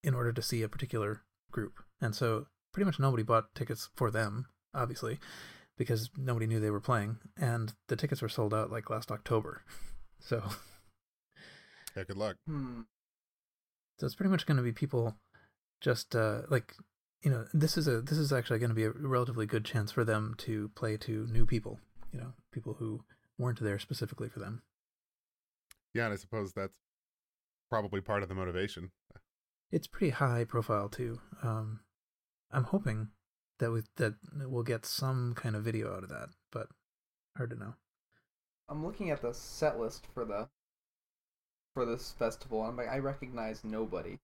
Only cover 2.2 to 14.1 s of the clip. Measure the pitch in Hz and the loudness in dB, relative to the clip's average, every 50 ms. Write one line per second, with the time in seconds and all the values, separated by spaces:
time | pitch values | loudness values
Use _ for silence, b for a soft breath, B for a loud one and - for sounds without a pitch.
2.2 | 127 117 110 113 - - _ _ _ _ - 190 202 190 151 - 135 135 127 113 | 2 2 2 0 -2 -6 _ _ _ _ 0 2 2 2 4 4 4 4 4 4
3.2 | 110 110 117 110 110 - _ - 120 - 113 - - - _ - 127 110 107 110 | 4 4 4 4 4 0 _ -6 -4 -4 -4 -6 -6 -12 _ 0 0 2 2 2
4.2 | 110 101 101 117 127 - _ _ _ _ - 135 123 113 - - - 113 147 - | 0 0 0 -4 -6 -8 _ _ _ _ -4 -4 -2 -2 -2 -4 -4 -4 -4 -6
5.2 | B B B B B B B B B B B - 123 - 117 110 113 120 - 143 | B B B B B B B B B B B -4 0 2 2 0 0 -4 -6 -4
6.2 | 131 127 120 117 113 110 113 110 107 107 104 101 - - 123 110 101 104 113 110 | -2 0 0 2 2 2 2 2 2 2 2 2 2 4 4 4 4 0 -4 -6
7.2 | - - _ - - 120 117 117 110 110 - _ _ - 156 - - 143 139 - | -8 -16 _ 0 2 2 2 2 -2 -4 -6 _ _ -4 -2 0 0 0 0 -2
8.2 | 113 110 - - 110 104 107 110 107 - 110 113 104 - 110 110 117 - 110 107 | -2 -4 0 0 0 2 2 0 0 0 -4 -6 -4 -4 -6 -6 -4 -6 -8 -8
9.2 | - - 120 110 - - - - - B B B B B B B B B - - | -2 2 2 2 2 0 -10 -12 -14 B B B B B B B B B -16 -20
10.2 | - - - 113 101 101 101 B B B B B B B _ _ _ _ _ _ | -4 -2 -2 0 0 -4 -6 B B B B B B B _ _ _ _ _ _
11.2 | _ _ B B B B B B B B B B B B B 98 92 - 101 98 | _ _ B B B B B B B B B B B B B -8 -6 -6 -4 -4
12.2 | 107 104 92 _ _ 160 156 143 135 127 120 117 113 _ _ _ _ _ _ _ | -4 -4 -4 _ _ -6 -6 -4 -4 -6 -6 -10 -12 _ _ _ _ _ _ _
13.2 | _ _ _ _ _ _ _ _ _ _ _ _ _ _ _ - 139 131 | _ _ _ _ _ _ _ _ _ _ _ _ _ _ _ -6 -6 -6